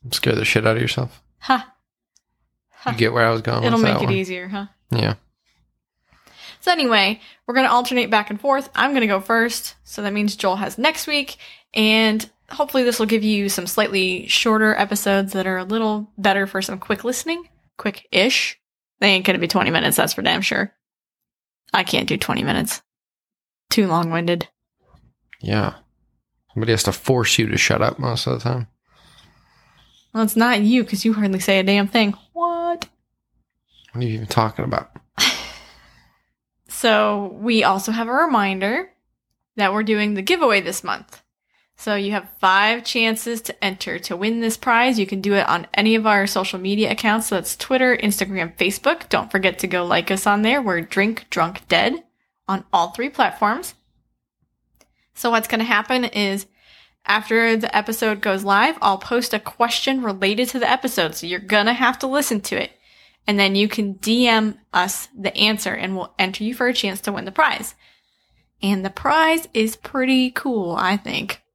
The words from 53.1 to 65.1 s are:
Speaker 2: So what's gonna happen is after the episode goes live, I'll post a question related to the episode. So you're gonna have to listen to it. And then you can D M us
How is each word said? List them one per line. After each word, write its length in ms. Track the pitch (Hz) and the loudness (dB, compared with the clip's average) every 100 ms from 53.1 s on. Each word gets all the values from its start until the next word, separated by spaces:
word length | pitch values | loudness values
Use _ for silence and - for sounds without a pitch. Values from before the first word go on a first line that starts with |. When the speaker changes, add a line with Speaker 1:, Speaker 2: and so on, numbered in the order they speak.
| 285 208 - 208 262 370 - _ _ _ _ _ _ _ _ _ _ _ _ _ | 0 0 2 -2 -2 -8 -16 _ _ _ _ _ _ _ _ _ _ _ _ _
Speaker 2:
So 140 | - 240 | -6 0
what's 180 | 226 226 | 0 0
gonna 160 | 226 | -2
happen 420 | 226 208 220 254 | 2 0 2 -2
is 420 | 240 208 202 196 - _ _ - _ _ | 0 -2 -2 -2 -8 _ _ -20 _ _
after 500 | - 214 214 226 226 | -2 -2 2 2 4
the 200 | 226 226 | 2 2
episode 460 | - 208 220 220 208 | -2 -2 -2 -2 0
goes 220 | 214 190 | 0 0
live, 340 | 196 196 262 320 | 2 4 2 2
I'll 160 | 208 196 | 0 0
post 360 | - 247 240 | -2 -2 0
a 60 | 214 | -4
question 600 | - - 233 226 - 269 | -6 -2 0 0 -2 -2
related 460 | 233 196 190 208 247 | -2 0 0 0 -2
to 100 | 254 | 0
the 100 | 233 | 0
episode. 460 | 254 262 226 165 | 0 0 -2 -2
So 120 | - 170 | -4 -8
you're 120 | 180 | -8
gonna 340 | 196 208 214 | 0 2 2
have 260 | 240 254 - | 2 0 0
to 80 | 262 | -2
listen 340 | 277 277 214 | -2 0 -4
to 200 | - 95 | -4 -6
it. 100 | - _ _ _ _ _ | -6 _ _ _ _ _
And 140 | - 202 | -2 2
then 160 | 196 | 2
you 120 | 196 208 | 2 0
can 240 | - 202 | 0 -4
D 340 | 190 214 233 247 | -4 0 2 4
M 320 | 220 214 - _ | 4 0 -4 _
us 340 | 175 185 - - | -2 -2 -4 -12